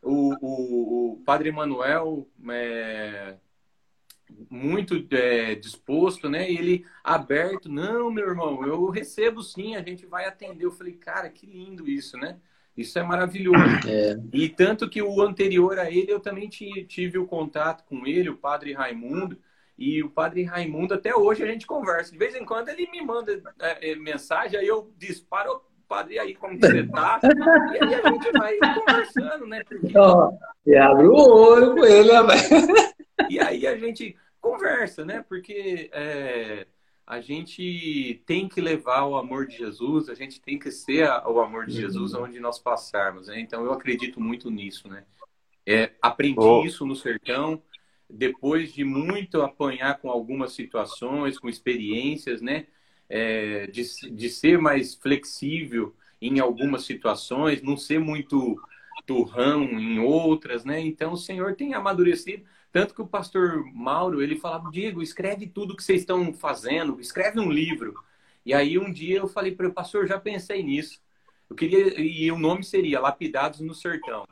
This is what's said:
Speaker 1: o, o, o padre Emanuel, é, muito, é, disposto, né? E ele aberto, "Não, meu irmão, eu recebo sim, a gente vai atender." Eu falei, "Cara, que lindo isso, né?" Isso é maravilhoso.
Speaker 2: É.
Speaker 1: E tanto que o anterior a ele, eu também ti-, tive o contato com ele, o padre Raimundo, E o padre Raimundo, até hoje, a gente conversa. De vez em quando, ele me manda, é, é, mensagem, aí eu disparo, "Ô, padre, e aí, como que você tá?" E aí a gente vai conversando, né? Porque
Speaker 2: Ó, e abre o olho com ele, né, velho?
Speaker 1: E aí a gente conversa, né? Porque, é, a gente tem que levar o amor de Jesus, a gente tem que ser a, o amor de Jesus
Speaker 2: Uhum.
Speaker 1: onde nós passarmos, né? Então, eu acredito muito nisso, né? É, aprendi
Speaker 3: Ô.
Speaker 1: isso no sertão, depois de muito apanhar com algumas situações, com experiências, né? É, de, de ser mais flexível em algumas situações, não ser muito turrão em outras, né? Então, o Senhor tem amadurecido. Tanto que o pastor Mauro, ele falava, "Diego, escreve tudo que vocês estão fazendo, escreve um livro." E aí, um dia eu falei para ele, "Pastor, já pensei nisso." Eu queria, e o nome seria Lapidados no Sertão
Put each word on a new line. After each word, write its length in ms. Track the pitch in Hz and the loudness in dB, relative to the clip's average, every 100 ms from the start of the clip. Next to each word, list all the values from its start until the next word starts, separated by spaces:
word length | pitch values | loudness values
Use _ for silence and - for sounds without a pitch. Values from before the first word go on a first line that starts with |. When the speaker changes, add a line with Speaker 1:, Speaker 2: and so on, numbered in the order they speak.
Speaker 1:
o, 320 | 131 143 139 135 | -2 0 0 -2
o, 680 | 135 131 127 120 113 120 120 | -8 -8 -4 -2 -2 -2 -4
o 40 | 110 | -6
padre 260 | - 147 156 | -2 0 -2
Emanuel, 760 | 156 151 127 131 156 160 151 139 _ 120 | -4 -6 -4 -2 -2 -2 -8 -12 _ -12
é, 840 | 120 120 117 113 110 107 104 98 95 _ _ _ _ _ _ _ - _ - 113 | -8 -8 -8 -10 -10 -10 -12 -16 -18 _ _ _ _ _ _ _ -20 _ -20 -18
muito, 560 | 123 139 190 180 170 - | -8 -4 -4 -2 -6 -2
é, 420 | 131 123 120 113 | 0 2 0 -2
disposto, 760 | 107 - - - 147 185 180 147 | -6 -10 -18 -4 0 0 0 -6
né? 220 | 151 185 | -6 -4
E 60 | 175 | -4
ele 280 | 175 180 - - | 0 -2 -4 -12
aberto, 680 | - 165 135 143 175 196 160 | -2 -2 0 -2 -2 -6 -8
"Não, 400 | 143 185 233 240 | -6 -4 -4 -4
meu 180 | 220 202 | -4 -4
irmão, 380 | 175 160 135 135 | -4 -4 -4 -4
eu 240 | 165 185 | -2 -2
recebo 540 | 185 - - 226 226 | -4 -10 -2 -2 -2
sim, 320 | - - 208 220 | -14 -12 -10 -10
a 80 | |
gente 240 | 175 180 180 | -12 -16 -12
vai 180 | 175 190 | -8 -8
atender." 400 | 190 190 170 180 | -10 -18 -6 -6
Eu 60 | |
falei, 220 | 175 180 | -6 -16
"Cara, 360 | 175 - 170 175 | -16 -10 -8 -10
que 160 | _ 196 | _ -20
lindo 420 | 185 190 185 156 | -20 -18 -12 -6
isso, 300 | 139 - 127 | -6 -8 -12
né?" 220 | 147 180 _ _ _ - | -12 -12 _ _ _ -14
Isso 240 | 113 175 | -8 -6
é 20 | |
maravilhoso. 760 | 175 180 180 190 185 170 - 113 - | -4 -2 -4 -4 4 6 6 2 0
Speaker 2:
É. 280 | 107 104 107 113 | 0 0 -2 -6
Speaker 1:
E 160 | 135 160 | -2 -2
tanto 380 | - 190 220 226 | 2 2 2 -6
que 140 | 220 | -4
o 180 | 202 196 | -4 0
anterior 560 | 202 190 196 180 180 190 | 0 2 0 4 2 0
a 100 | 170 | -2
ele, 220 | 175 190 | -2 0
eu 80 | 202 | -4
também 280 | 202 196 214 | -6 -10 -14
ti-, 360 | - 208 196 180 | -16 -14 -14 -14
tive 320 | - 180 180 | -8 -6 -4
o 80 | 180 | -6
contato 580 | 170 151 151 156 160 _ | -6 -6 -4 -4 -6 _
com 200 | 135 131 | -10 -4
ele, 240 | 170 180 | -2 -2
o 80 | - | -4
padre 340 | 143 143 143 | -6 -6 -6
Raimundo, 640 | 135 127 117 120 160 190 180 _ _ _ - | -8 -6 -8 -8 -6 -6 -10 _ _ _ -8
E 240 | 135 156 | -4 -4
o 60 | 147 | -4
padre 340 | - 165 175 | -4 -4 -4
Raimundo, 500 | 180 175 165 151 185 | -6 -6 -6 -6 -4
até 220 | 196 220 240 | -4 0 2
hoje, 280 | 202 214 | 2 2
a 40 | 214 | -4
gente 200 | 226 - | -8 -8
conversa. 440 | 302 202 170 170 | -8 -2 -4 -4
De 60 | 165 | -4
vez 180 | 233 254 | -4 -4
em 80 | |
quando, 260 | 208 226 240 | -8 -6 -6
ele 200 | 320 349 | -8 -10
me 120 | 349 | -8
manda, 400 | 285 233 214 196 - - | -8 -6 -6 -8 -8 -8
é, 320 | 165 160 160 | -6 -6 -6
é, 40 | 156 | -8
mensagem, 640 | 151 147 - 165 - 202 | -8 -10 -4 -2 -2 -2
aí 80 | 196 | -2
eu 240 | 220 214 _ | -2 -4 _
disparo, 540 | 196 175 _ 190 233 | -12 -12 _ -6 -4
"Ô, 100 | 262 _ _ _ | -6 _ _ _
padre, 280 | - - 226 | -8 -6 -6
e 40 | |
aí, 140 | 196 190 | -8 -8
como 220 | 196 180 | -12 4
que 80 | 180 | 6
você 180 | - | 6
tá?" 360 | 120 156 170 226 | 0 -2 0 4
E 540 | 247 294 302 320 311 392 | 6 6 8 6 6 0
aí 140 | - | 0
a 160 | 494 427 | 4 2
gente 220 | 466 466 | 2 -2
vai 260 | 294 427 415 311 | -4 -4 0 0
conversando, 720 | - 453 466 440 262 - 311 226 | 0 -2 -2 -2 -4 -4 -8 -10
né? 180 | 220 | -14
Porque 340 | - 202 180 190 | -12 -8 4 8
Speaker 2:
Ó, 340 | 196 180 156 - - - - | 10 8 6 0 -16 -6 6
e 100 | 143 | 8
abre 300 | 135 139 160 | 10 10 10
o 60 | |
olho 600 | 277 277 220 226 240 254 254 | 12 12 12 12 12 8 8
com 100 | 240 | 10
ele, 260 | 208 214 | 12 12
né, 120 | 233 | 10
velho? 720 | 220 185 - 311 - 415 427 - - - - | 10 6 8 8 10 6 6 -4 -14 -2 -2
Speaker 1:
E 100 | 285 | 0
aí 280 | - - 269 | -2 0 -2
a 100 | 233 | -2
gente 400 | 226 226 220 - _ _ | -6 -8 -12 -14 _ _
conversa, 640 | 233 247 381 247 202 175 156 | -6 -4 -2 -2 -4 -6 -10
né? 180 | 220 - | -10 -10
Porque, 640 | 185 180 202 196 175 156 | -14 -12 -10 -8 -8 -10
é, 720 | 147 147 147 135 120 110 104 95 _ _ _ _ | -10 -8 -8 -6 -6 -8 -12 -14 _ _ _ _
a 160 | 120 | -14
gente 1000 | 117 147 165 - 180 175 165 147 123 113 - | -10 -12 -12 -12 -10 -8 -6 -6 -6 -8 -4
tem 240 | 175 190 | -4 -2
que 100 | - | -4
levar 460 | 165 156 - 127 143 | -2 -4 0 0 0
o 100 | 139 | -4
amor 300 | 127 131 135 | -6 -8 -8
de 100 | - | -8
Jesus, 520 | 110 101 123 156 151 | -12 -8 -2 -2 -4
a 40 | |
gente 280 | 120 135 - | -12 -14 -16
tem 160 | - 143 | -12 -10
que 140 | 143 | -10
ser 360 | - - 143 156 | -12 -4 2 2
a, 220 | 120 - | 0 0
o 100 | 117 | 0
amor 260 | 110 113 113 | 0 -4 -8
de 80 | |
Jesus 400 | 117 101 95 98 | -8 -8 -6 -8
Speaker 2:
Uhum. 100 | 123 | -8
Speaker 1:
onde 160 | 123 120 | -10 -10
nós 200 | 120 120 | -10 -6
passarmos, 680 | - 117 - 104 98 92 95 | -4 -4 -4 -4 -4 -4 -14
né? 120 | 110 | -14
Então, 240 | 113 117 | -10 -8
eu 80 | 120 | -6
acredito 480 | 131 131 117 123 123 | -4 -4 -6 -6 -6
muito 300 | 113 120 120 | -6 -6 -8
nisso, 380 | 107 101 - 101 | -10 -10 -16 -18
né? 140 | 98 - _ - _ _ _ - | -20 -20 _ -20 _ _ _ 0
É, 260 | 110 113 _ | 2 2 _
aprendi 380 | 120 - 143 123 | 0 2 -2 4
Speaker 3:
Ô. 240 | 110 120 | 6 6
Speaker 1:
isso 220 | 160 - 139 | 4 -4 -8
no 100 | 135 | -6
sertão, 680 | 131 113 - 127 156 160 _ - _ _ _ | -6 -8 -4 -4 -4 -6 _ -20 _ _ _
depois 640 | 110 131 131 135 160 160 | -4 -4 -2 -2 -2 -2
de 100 | 143 139 | -6 -4
muito 560 | 139 160 202 190 160 | -2 -2 -4 -4 -2
apanhar 580 | 139 - 143 127 135 139 | -2 -2 -6 -4 -4 -4
com 100 | 135 | -4
algumas 440 | 120 113 135 127 | -6 -4 -8 -8
situações, 840 | - 120 113 101 - 123 143 139 131 | -8 -8 -6 -6 -8 -6 -4 -4 -6
com 120 | 123 | -10
experiências, 920 | 113 - 120 104 107 135 147 - 117 | -6 -4 -4 -4 -4 -4 -6 -8 -8
né? 260 | 120 151 156 _ _ _ _ | -6 -8 -8 _ _ _ _
É, 580 | 110 113 110 107 104 101 | -4 -4 -4 -4 -6 -8
de, 160 | 101 120 - - | -10 -10 -10 -16
de 180 | 110 117 | -10 -8
ser 280 | - 156 175 | 0 4 4
mais 380 | 156 139 123 - | 4 0 -4 -8
flexível 1000 | 135 139 - - 143 165 156 117 101 _ _ _ | -2 -2 -4 -10 -8 -8 -6 -6 -6 _ _ _
em 180 | 117 135 | -2 0
algumas 460 | 127 113 139 131 - | 0 -2 -4 -4 -6
situações, 760 | 113 117 101 - 127 156 139 | -6 -4 -4 -6 -2 -2 -2
não 160 | 135 143 | -4 -6
ser 220 | - 156 | -2 -2
muito 580 | 156 151 139 139 123 107 - - _ - - | -2 -6 -2 -2 -2 -6 -10 -20 _ -20 -6
turrão 580 | 127 120 120 131 147 | -2 -2 0 0 0
em 360 | 135 113 110 113 | -2 -4 -4 0
outras, 680 | 117 160 160 156 127 120 123 | 2 2 2 0 -2 -8 -6
né? 140 | 151 | -6
Então, 340 | 160 151 160 | -6 -6 -8
o 40 | 180 | -8
Senhor 380 | - 190 190 196 | -10 -8 -6 -6
tem 180 | 277 | -6
amadurecido. 720 | 226 196 185 175 170 - 202 - _ _ | -4 -2 2 2 2 -4 -14 -16 _ _
Tanto 220 | 175 202 | 0 0
que 80 | - | -4
o 60 | 202 | -8
pastor 560 | 202 180 190 175 160 131 | -8 -4 0 0 -2 -8
Mauro, 480 | 117 127 151 185 147 | -8 -4 -2 -2 -2
ele 140 | 143 156 | -2 -4
falava, 340 | 175 165 165 | -8 -10 -10
"Diego, 320 | 160 214 175 | -8 -8 -6
escreve 460 | 160 - 190 202 202 | -10 -6 -6 -6 -10
tudo 280 | 202 202 196 | -10 -10 -10
que 80 | |
vocês 180 | - 185 | 0 0
estão 320 | 185 180 175 | 2 -2 -2
fazendo, 680 | - 151 127 113 156 160 120 | -4 -8 -6 -4 -4 -4 -6
escreve 400 | - - 202 214 | -10 -4 -2 -2
um 100 | 196 | -2
livro." 440 | 147 165 - 110 - _ _ _ _ 117 | -2 -2 -6 -10 -14 _ _ _ _ -2
E 80 | |
aí, 240 | 139 143 175 | 0 2 0
um 140 | 202 | -4
dia 260 | 151 160 190 | -8 -4 -2
eu 100 | 190 | -2
falei 260 | 208 185 | -6 -6
para 120 | 180 185 | -4 -6
ele, 80 | |
"Pastor, 320 | 180 175 208 185 | -4 -6 -4 -2
já 120 | 190 | -4
pensei 420 | 208 202 - 202 | -6 -10 -8 -6
nisso." 380 | 156 143 - - _ _ _ _ _ | -4 -4 -6 -16 _ _ _ _ _
Eu 60 | - | -6
queria, 440 | 165 190 190 - | 2 4 4 0
e 300 | 160 165 160 | -4 -2 -2
o 60 | 165 | 0
nome 260 | 156 185 | -2 -2
seria 360 | 190 196 165 135 | -2 -2 0 0
Lapidados 600 | 135 - 156 135 147 147 | -2 -2 -6 -4 -4 -6
no 120 | 156 | -14
Sertão 540 | - 175 165 - 110 98 | -10 -8 -8 -8 -12 -12